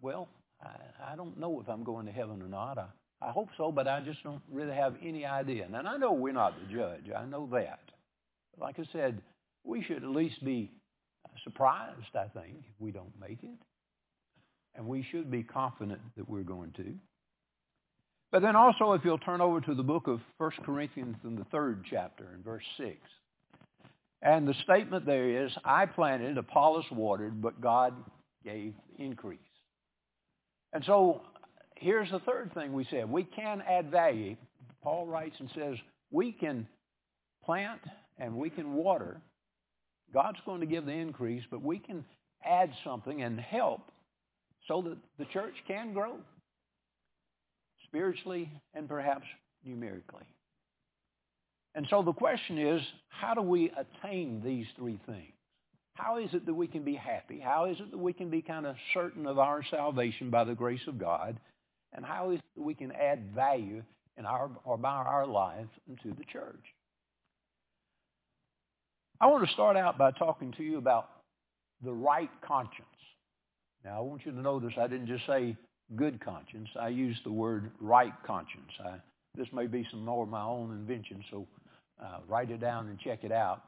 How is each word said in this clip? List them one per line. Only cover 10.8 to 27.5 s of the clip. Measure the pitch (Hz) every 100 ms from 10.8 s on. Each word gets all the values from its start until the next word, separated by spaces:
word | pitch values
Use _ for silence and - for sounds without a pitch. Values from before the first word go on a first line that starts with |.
| _ _ _ _ - -
surprised, | - - 135 175 226 127 110 104
I | 101
think, | 110 85 127 -
if | -
we | 107
don't | 95 92 101
make | 98 117
it. | 240 240 _ _ _ _ _ _ _ _ _ _ _ -
And | 113
we | 131
should | 131 170 147
be | 123
confident | 113 135 131 - 104 101 113 -
that | -
we're | 101
going | 90 90 82
to. | - 98 190 - _ _ _ _ _ _ _ _ _ _ _ _
But | 185
then | 208 214
also, | 247 - 214
if | 185
you'll | 170 160
turn | - 175
over | 175 165
to | 151
the | 131
book | 131 165 147
of | 117 - -
First | 156 -
Corinthians | - 143 147 - 123 113
in | 117 117
the | -
third | 151 143 101 92
chapter | 110 90 - 98 90
in |
verse | 107 113 - -
six. | 120 - - - _ _ _ - - _ - _ _ _
And | 143 160 143
the |
statement | 135 - 190 214 185 151
there | 135 127 123 135
is, | - -
"I | 147 190
planted, | - 151 131 123 135
Apollos | 113 143 151 160 -
watered, | 120 110 98 107 110
but | 113